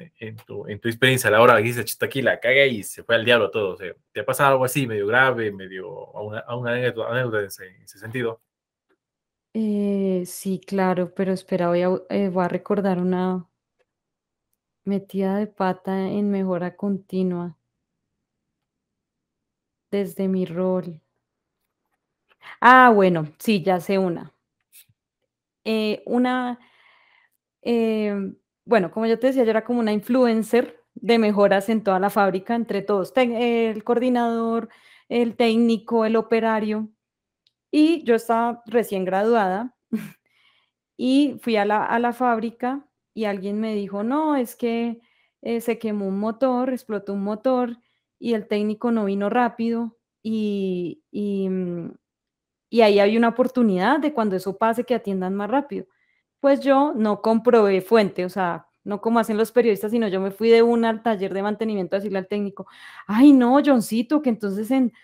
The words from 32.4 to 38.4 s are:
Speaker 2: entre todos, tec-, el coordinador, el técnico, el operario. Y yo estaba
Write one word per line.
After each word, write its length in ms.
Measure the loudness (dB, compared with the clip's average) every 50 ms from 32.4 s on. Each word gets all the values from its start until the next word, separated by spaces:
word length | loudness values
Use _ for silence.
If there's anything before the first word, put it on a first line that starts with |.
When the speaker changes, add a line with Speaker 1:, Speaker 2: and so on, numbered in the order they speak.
| -4 -4 -4
Speaker 2:
entre 280 | -4 -4 -4 -4 -4
todos, 320 | -2 -2 -2 -2 -2 -2 0
tec-, 200 | 0 0 0 0 -2
el 440 | 0 0 0 0 0 -2 -2 -4 -4
coordinador, 840 | -2 0 0 0 0 0 0 0 -2 -2 -2 -2 -2 -2 -4 -6 -8 _ _ _ _ _ _ _ -4
el 280 | -2 -2 -2 -2 0
técnico, 680 | 0 0 2 2 4 2 2 2 0 -2 -2 0 0 2
el 120 | 2 0
operario. 720 | 0 0 0 0 0 2 0 0 0 -2 -2 -4 -4 -6 -8 _ _ _ _ _ _ _ _ _ _ _ _ _ _ _ _
Y 340 | 2 4 4 4 2 0 0
yo 100 | 0 0
estaba 460 | 0 0 0 0 0